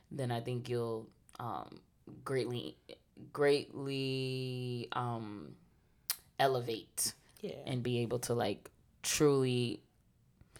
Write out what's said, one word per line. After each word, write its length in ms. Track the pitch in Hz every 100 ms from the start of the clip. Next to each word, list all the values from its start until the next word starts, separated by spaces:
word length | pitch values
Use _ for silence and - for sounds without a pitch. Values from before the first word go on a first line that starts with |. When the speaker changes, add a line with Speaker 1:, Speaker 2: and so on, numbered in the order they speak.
| -
Speaker 1:
then 200 | 139 123
I 100 | 117
think 280 | 120 123 123
you'll, 400 | 120 117 113 - - - -
um, 400 | 120 73 - - - _ - 123
greatly, 520 | - 135 117 120 - - - - _ - -
greatly, 1600 | 143 143 143 - - 139 135 135 131 131 131 127 127 123 123 -
um, 640 | - 120 117 107 104 71 - - _ _ _ - - - -
elevate 760 | 135 127 120 107 - - - - - -
Speaker 2:
Yeah. 160 | 180 139
Speaker 1:
and 180 | 147 127
be 180 | 123 120
able 180 | 113 123
to, 140 | -
like, 360 | 120 101 - - - _ _
truly 800 | - - 147 139 131 123 120 - - _ _ _ _ - -